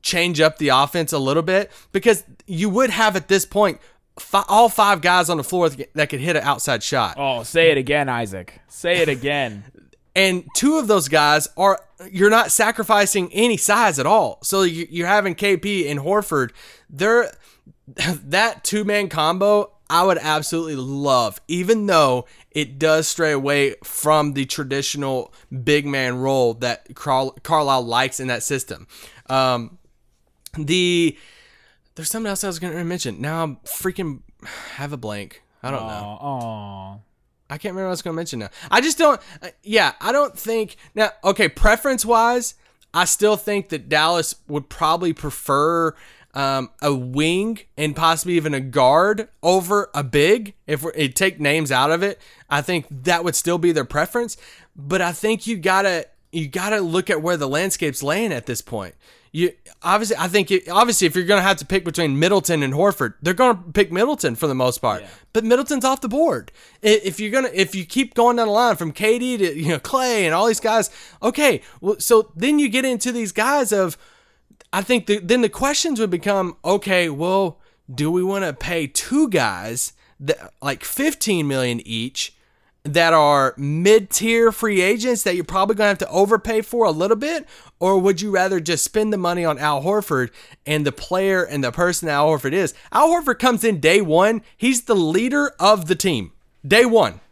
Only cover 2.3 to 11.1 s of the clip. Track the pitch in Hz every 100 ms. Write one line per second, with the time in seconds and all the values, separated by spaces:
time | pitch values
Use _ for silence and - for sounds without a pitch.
2.3 | - - 170 208 196 262 196 220 190 -
3.3 | 190 - 202 202 - _ _ _ - -
4.3 | 196 - 208 233 - 202 190 175 180 170
5.3 | 165 135 185 165 139 - 156 147 135 156
6.3 | 156 139 139 - 117 - 135 101 127 139
7.3 | 120 113 165 165 143 131 147 135 120 110
8.3 | 95 90 - _ - 170 180 156 131 139
9.3 | 147 123 104 104 - _ _ _ 185 190
10.3 | 180 - - 269 311 220 202 135